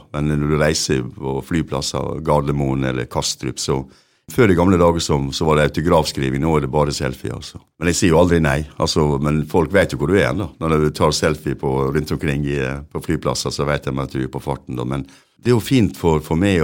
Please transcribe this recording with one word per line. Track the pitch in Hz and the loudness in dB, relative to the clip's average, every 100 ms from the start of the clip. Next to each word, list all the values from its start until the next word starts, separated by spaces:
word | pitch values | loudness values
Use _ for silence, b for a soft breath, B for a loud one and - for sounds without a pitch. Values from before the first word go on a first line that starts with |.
| - | -8
Men | 73 76 | -4 -2
når | 76 73 | 0 0
du | 76 | 2
reiser | 78 80 - 69 62 - | 2 0 0 -2 -4 -8
på | 67 67 - | -8 -8 -4
flyplasser, | 85 73 69 71 67 69 67 78 | -2 -2 -4 -4 -4 -6 -4 0
Gardermoen | 76 71 71 67 67 65 | 2 2 0 0 0 -2
eller | 64 62 | -2 -4
Kastrup, | - - - 65 62 | -4 -4 -4 -8 -6
så | - 67 67 b b b - | -4 -4 -6 b b b -4
før | - 113 | 2 4
i | 85 | 6
gamle | 87 90 | 4 6
dager | 85 82 | 4 2
som, | - 76 69 | 0 0 -2
så | 69 80 | -2 2
var | 76 | 4
det | 73 | 2
autografskriving, | 76 80 85 76 - 67 67 | 0 2 2 2 -2 -2 0
nå | 80 78 | 0 0
er | 67 | 0
det | |
bare | 73 73 | 0 0
selfie, | 69 69 65 - | -2 -6 -6 -10
altså. | 62 - - - - | -10 -12 -18 -20 -4
Men | 85 | -2
jeg | 82 | 2
sier | 95 | 4
jo | 80 | 6
aldri | 90 85 | 6 4
nei, | 78 69 76 - | 2 0 -4 -4
altså, | - 82 76 71 | -2 2 2 2
men | 73 78 76 | 0 -2 0
folk | 90 76 | 0 2
vet | 98 82 67 | 2 2 0
jo | |
hvor | 71 | 0
du | 98 | 2
er, | 64 78 | 2 -2
da, | 82 - | -6 -6
når | 80 78 | 0 2
du | 76 73 | 2 2
tar | 82 76 | 0 2
selfie | 82 76 71 64 | 0 -2 -4 -4
på, | 69 67 67 73 | -2 -2 0 -2
rundt | 76 | -2
omkring | 73 80 71 71 | -4 -2 -2 -2
i, | 71 | -2
eh, | 65 69 73 | -4 -6 -10
på | 78 - | -8 -4
flyplasser, | 78 - 62 69 67 | -2 -2 -4 -4 -4
så | 71 | -2
vet | 71 - | -2 -4
de | 67 | -6
at | 65 | -4
du | 67 | -6
er | 65 | -6
på | 67 | -6
farten, | 71 67 - 64 | -8 -8 -8 -8
da. | 62 | -6
Men | 69 65 b b _ | -6 -8 b b _
det | 117 | 0
er | 120 | 2
jo | |
fint | 98 135 92 - | 2 2 2 2
for, | 85 78 | 0 2
for | - 80 | 0 0
meg | 101 90 | 2 2